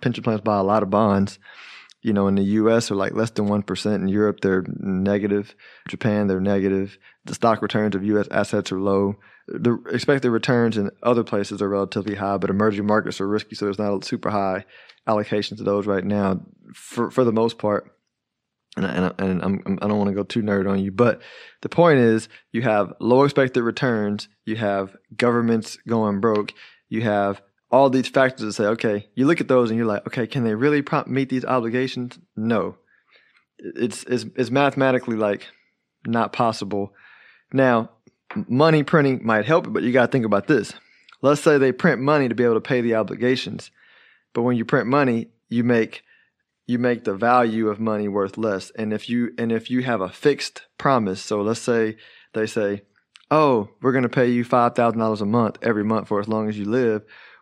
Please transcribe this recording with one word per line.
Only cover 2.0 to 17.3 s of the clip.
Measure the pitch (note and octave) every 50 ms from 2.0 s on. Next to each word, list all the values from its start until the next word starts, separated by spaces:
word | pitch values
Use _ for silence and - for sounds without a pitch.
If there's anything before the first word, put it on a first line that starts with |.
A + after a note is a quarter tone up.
you | - A2+ G#2+
know, | G2+ G2
in | G2 G2
the | G2 G2
U | G2 G#2 G#2+ G#2+ A2+
S | A2+ A2+ A2+ -
are, | G#2
like, | G2 F#2+ - -
less | G#2+ A2+ A#2
than | - - G#2
one | G2+ G#2 G#2
percent. | G2 - F#2+ - - G#2 G#2+ F#2+
In | F2+
Europe, | F#2+ F#2+ G#2 G#2+ G#2 G2+ -
they're | - G2 F#2+ F#2 F#2 - - -
negative. | - G2 F#2 F#2 F#2+ G2 G2+ G#2 G2+ G2+ G2+ G2+ G2+ - - _ - - - - -
Japan, | - - - - A2+ G#2 G#2 G#2
they're | G2 F#2 F#2
negative. | F#2+ G2+ G2+ G2 F#2+ G2 G2 F#2+ G2 G2 - - _ _ _ _ -
The | - -
stock | - - A#2 A2 G2+
returns | A2 G2+ - A2 G#2+ G#2+ G2
of | F#2+ G2
U | G#2+ G#2+ G#2
S | G2 -
assets | - G2+ G2+ - - G#2 G2 -
are | F#2+ F#2+
low. | G2 G2 G2 G2 G2+ G2 G#2 - _ _ _ _ _
The | - - - - A#2+ A#2 - - -
expected | E2+ B2 - - C#3+ C3+ C3 B2+
returns | A2+ A2 - - B2 A#2+ A#2 A#2 A2
in | A2 G2+ G2+ - _ -
other | A#2 B2 A#2 A2
places | - - G2+ G2+ - G#2 G2
are | G2+ G2
relatively | G2+ G2 G2 F#2+ - G#2+ F#2+ G#2 G2+
high, | G2 G2 G2 G2+
but | F#2+ F#2 G2
emerging | F#2+ G2 G#2+ A2 G#2 G2+ G#2
markets | G#2 G#2+ G#2+ - - - -
are | F#2+
risky, | G2 G#2 G#2+ - - A2
so | - G#2
there's | G2+ G2
not | G2+ G#2 G2+ G2+ F#2+
a | -
super | - - F#2 - -
high | G#2+ G2+ G2 F#2+ F#2 G2 G#2+ _ - - - - - _ _
allocation | - A2 G#2 G2+ - A2 G#2 G2+ - -
to | A2 A2
those | G2 G2+ G2+ G2
right | G#2 G2 F#2+ F#2
now | G2 G#2 G#2 G2 F#2+ F#2 F2 - - _ _ _ - -
for, | - - - - - A#2 -
for | - C3 B2+
the | A#2